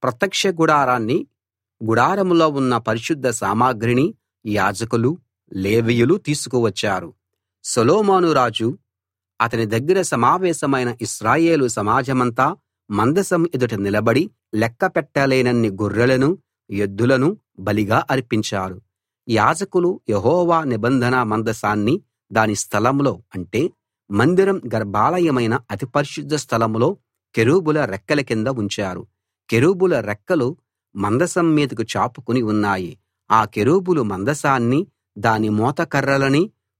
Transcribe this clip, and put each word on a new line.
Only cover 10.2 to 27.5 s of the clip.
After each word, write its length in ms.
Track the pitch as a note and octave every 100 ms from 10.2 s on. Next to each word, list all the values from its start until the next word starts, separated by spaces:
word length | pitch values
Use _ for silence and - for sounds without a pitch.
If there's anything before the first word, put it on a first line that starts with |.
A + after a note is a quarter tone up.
| A#2+ E3+ F#3 D#3+ D3 C3+ B2 -
ఇశ్రాయేలు 680 | G#2+ - A2 C#3 E3 D#3+ B2+
సమాజమంతా 880 | A2+ G#2 A#2+ C3 C3 B2 A#2 C3+ F#3 _ _ _
మందసం 560 | G3+ F#3+ E3 F#3+ F3 E3+ C3
ఎదుట 180 | B2
నిలబడి 560 | A2 G2+ G#2 A2 A#2 F#3+ _ _ G#2+
లెక్క 300 | A2+ A#2 F#3+
పెట్టలేనన్ని 840 | F3+ D3+ - C#3 C3 B2 A#2+ A2+
గొర్రెలను, 680 | F#2+ G#2 G2 B2 C3 C3+ F#3+ _ _ _
ఎద్దులను 680 | G2+ G2+ G2 A#2+ C3 C#3 G#3+ _ -
బలిగా 460 | F#2+ G#2 G2 A#2 -
అర్పించారు. 680 | C3 A#2+ B2 - G2 F#2 F2+ _ _ _ _ -
యాజకులు 720 | A2 A2 E3 G3 F#3 F3 G#3 -
యెహోవా 540 | G#2 G#2+ E3+ F3 E3
నిబంధన 600 | D#3 A#2 A2+ C3+ B2 B2+
మందసాన్ని 760 | A#2 G#2+ A2+ A2 G#2 G#2+ G#2 F3 _ _ _
దాని 240 | A2 A2 G#2
స్థలంలో, 640 | - G#2 A2+ C#3 C#3 F#2 _ F#2+
అంటే 340 | F2 A2 E3 _ _ _ _
మందిరం 500 | G2+ B2+ F3+ G3 F#3+ B2 A2
గర్భాలయమైన 840 | G#2 G2+ A#2+ F3+ E3+ C3 A#2 A#2+ -
అతి 140 | G#2 C3+
పరిశుద్ధ 500 | D3 C#3+ - C#3+ D3
స్థలంలో 600 | - A#2 A2+ A2 B2+ G3 _ _ _ -
కెరూబుల 500 | A#2